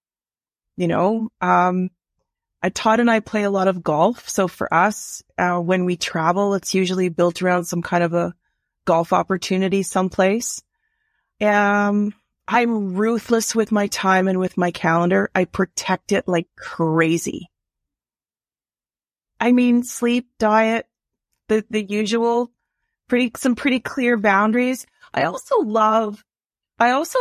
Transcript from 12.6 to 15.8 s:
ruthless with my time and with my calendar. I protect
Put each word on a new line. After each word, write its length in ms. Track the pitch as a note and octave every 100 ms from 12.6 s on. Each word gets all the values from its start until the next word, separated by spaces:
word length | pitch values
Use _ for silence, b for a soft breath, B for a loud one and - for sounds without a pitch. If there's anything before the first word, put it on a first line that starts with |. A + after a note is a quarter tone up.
| A#3+ A3 G3+ F3+
ruthless 580 | A3 A#3 - A3+ A3
with 180 | A3+ G#3
my 160 | G#3 G3+
time 400 | - F#3+ F#3 F#3+
and 120 | F#3
with 180 | F#3 -
my 140 | F3+
calendar. 580 | E3+ E3+ E3 F3 F#3+ G3+ -
I 100 | F3+
protect 680 | - F#3+ -